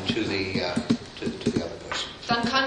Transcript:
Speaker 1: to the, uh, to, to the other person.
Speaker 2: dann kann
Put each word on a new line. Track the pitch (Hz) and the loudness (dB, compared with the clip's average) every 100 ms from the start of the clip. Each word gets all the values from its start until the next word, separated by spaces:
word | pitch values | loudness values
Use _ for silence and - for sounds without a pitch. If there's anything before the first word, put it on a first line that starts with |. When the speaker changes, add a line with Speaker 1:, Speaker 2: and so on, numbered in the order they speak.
| - | 0
Speaker 1:
to | 117 98 | 0 2
the, | 98 95 92 | 0 0 0
uh, | 90 90 - - - - | 0 0 2 2 0 -6
to, | - - | -6 -2
to | - | 0
the | - | 0
other | - - - | -2 -6 -6
person. | - - - - | -6 -6 -4 0
Speaker 2:
dann | 233 | 2
kann | 233 262 | 4 4